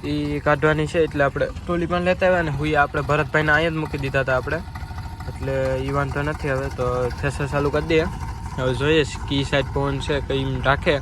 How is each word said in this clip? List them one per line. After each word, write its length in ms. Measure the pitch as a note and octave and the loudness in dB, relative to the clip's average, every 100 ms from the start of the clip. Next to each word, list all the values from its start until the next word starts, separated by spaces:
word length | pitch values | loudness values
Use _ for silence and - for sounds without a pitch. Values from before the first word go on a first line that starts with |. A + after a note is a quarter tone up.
| C#3+ | -2
ઈ 300 | D3 D3 D3 D3 | -4 -2 -2 0
કાઢવાની 460 | D3 D#3 D#3 D3+ | 2 4 2 0
છે, 120 | E3+ D#3 | 2 2
એટલે 160 | D3 C#3 | 2 0
આપણે 200 | C#3 C3 - | 2 -2 -4
ટોલી 340 | - F3 E3 | -4 -2 0
પણ 140 | F3+ F3+ | 0 0
લેતા 180 | F3+ F#3 | 2 4
આવ્યા 200 | F3+ D#3 | 4 2
ને 40 | C#3 | -2
હુંયા 240 | D3+ D3 | 0 2
આપણે 200 | C#3+ D#3 C3 | 2 2 0
ભરતભાઈને 420 | D3+ C#3 D#3+ D#3 D3+ | 2 2 2 4 4
અહીંયા 200 | E3 D#3+ | 4 0
જ 60 | |
મૂકી 200 | D#3 D3 | -4 -4
દીધા 200 | C#3 C3+ C3 | -2 0 2
હતા 120 | B2+ | 0
આપણે. 180 | B2+ D#3 - - - - - - - | 0 -4 -6 -12 -10 -10 -10 -10 -10
એટલે 240 | - C3+ C3+ C3 C3 C3+ | -6 -4 -2 0 -2 -2
ઈ 100 | C#3 | -2
વાંધો 260 | C#3 C#3 | -2 -2
નથી. 280 | D3 D#3 D3 | -2 -2 -2
હવે 160 | C3+ C#3 - | -2 -2 -2
તો 140 | B2 B2 B2 - | -2 0 -2 -2
થ્રેસર 320 | C#3+ B2+ C#3+ | -4 -2 -2
ચાલુ 180 | C#3+ C#3+ | 0 2
કરી 180 | D3 D#3+ | 0 2
દઈએ. 120 | D#3+ F3 - - - - - | 2 2 -4 -8 -8 -8 -2
હવે 160 | C3 B2 | 0 2
જોઈએ 200 | C#3 D#3+ C3+ | 4 4 2
છે 140 | - - | -4 -4
કી 140 | C#3 C3+ | -2 2
સાઈડ 240 | C#3+ C3 | 0 0
પવન 260 | C#3+ C#3 C#3 - | -2 0 -2 -2
છે, 160 | C3 - | -2 0
કઈ 140 | C3+ C3+ | -2 0
એમ 80 | C3 B2+ | 0 2
રાખે 260 | C#3+ F#3 C#3+ | 2 2 0